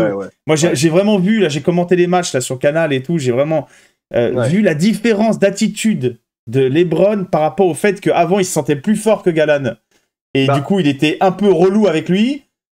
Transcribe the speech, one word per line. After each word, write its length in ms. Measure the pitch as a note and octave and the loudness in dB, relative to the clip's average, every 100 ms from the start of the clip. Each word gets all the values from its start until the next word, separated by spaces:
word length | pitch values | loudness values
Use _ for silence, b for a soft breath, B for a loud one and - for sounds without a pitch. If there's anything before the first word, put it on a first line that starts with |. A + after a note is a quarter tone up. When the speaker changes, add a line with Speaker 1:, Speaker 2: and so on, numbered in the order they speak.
Speaker 1:
ouais, 80 | A2 | 0
ouais. 140 | G2 - - - | -4 -10 -8 -2
Speaker 2:
Moi, 100 | D#3 | 0
j'ai, 120 | E3+ | 0
Speaker 1:
Ouais. 80 | C#3+ | 0
Speaker 2:
j'ai 140 | E3 | 0
vraiment 280 | E3+ G3+ G#3 | 2 2 2
vu, 220 | F3+ A3 | 2 0
là, 80 | E3+ | 0
j'ai 140 | C#3+ | -2
commenté 340 | F3+ F3 F3 F3+ | -2 -2 0 2
les 100 | F3 | 2
matchs 280 | F3+ F3 | 0 -2
là, 80 | C3 | -4
sur 160 | - B2+ | -6 -2
Canal 340 | D3 D#3 D#3+ | -2 0 -2
et 100 | C3+ | -2
tout, 140 | C3 E3+ | -2 -2
j'ai 160 | B2+ | 0
vraiment, 340 | B2 D3+ D#3 C3+ b b b - | 0 0 -2 -6 b b b -6
euh, 200 | - A#2 | -2 0
Speaker 1:
Ouais. 140 | - A#2+ | 0 0
Speaker 2:
vu 100 | F#3+ | 0
la 140 | G3+ | 0
différence 640 | D3+ G3+ - A#3 G3+ A3+ F3+ | 0 0 0 0 0 0 2
d'attitude 800 | G3 G3 A3 - A3 E3+ B2+ A#2 _ _ - | 0 0 -4 -2 -4 -2 -4 -8 _ _ -6
de 140 | C3 | 0
LeBron 640 | C3 D3+ F3 D#3+ G3 G#3+ | 0 2 0 2 2 0
par 160 | F3+ D#3+ | -2 0
rapport 260 | D3+ D3+ F#3 | 0 0 0
au 40 | |
fait 280 | D3 G#3 G3+ | 0 -2 0
qu'avant, 360 | D#3 D#3 E3+ G3+ | 0 0 2 0
il 40 | |
se 80 | F#3 | -2
sentait 240 | D#3+ C#3+ C#3+ | -4 -2 -2
plus 200 | G3+ G#3+ | -2 -2
fort 260 | A3 G#3 | 0 0
que 80 | F3+ | 0
Galan. 460 | D#3+ D3+ D3 B2+ - _ _ _ _ _ | 0 2 0 -2 -8 _ _ _ _ _
Et 120 | C3+ C3+ | -2 0
Speaker 1:
Bah. 80 | C#3+ | 0
Speaker 2:
du 40 | |
coup, 200 | C3+ G3 | -2 0
il 60 | C#3+ | 0
était 300 | C3+ D#3 - | 0 -2 0
un 100 | F#3+ | 0
peu 180 | F3+ G#3 | 2 2
relou 360 | E3 F#3+ G#3 G3+ | 4 4 2 2
avec 240 | D#3 D#3 | 0 0
lui, 320 | F#3 A#3+ C#4+ _ _ _ | 0 0 -4 _ _ _